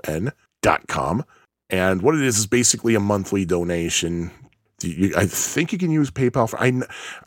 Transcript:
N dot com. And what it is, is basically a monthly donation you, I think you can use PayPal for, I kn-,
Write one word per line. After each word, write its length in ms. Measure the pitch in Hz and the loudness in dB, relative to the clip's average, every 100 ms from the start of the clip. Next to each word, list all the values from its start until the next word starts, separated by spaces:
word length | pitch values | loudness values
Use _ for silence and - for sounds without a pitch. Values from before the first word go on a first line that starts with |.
N 300 | - 78 113 - _ _ | -4 -4 -4 -8 _ _
dot 260 | - 78 - | 2 2 -2
com. 340 | 76 67 101 - _ _ _ _ | -4 -2 -4 -6 _ _ _ _
And 320 | 92 92 92 | 0 2 2
what 140 | 113 156 | 2 2
it 60 | |
is, 160 | 135 107 | 2 0
is 100 | 107 | 0
basically 480 | 123 120 - 117 110 | 2 2 2 2 2
a 40 | |
monthly 460 | 101 104 95 101 90 | 2 0 0 0 2
donation 840 | 90 87 85 85 - 85 85 87 - - _ _ _ | 0 0 -2 0 -2 -2 -4 -6 -10 -20 _ _ _
you, 300 | 85 80 95 78 | -8 0 0 2
I 80 | 95 | 0
think 480 | - - 139 165 | -2 -4 -2 -2
you 60 | 185 | -2
can 100 | 175 | 0
use 220 | 156 143 | 2 0
PayPal 380 | - 123 135 113 | 0 0 2 -2
for, 100 | - | 2
I 100 | 127 | 0
kn-, 140 | 127 123 - - - | 0 -4 -10 -16 -12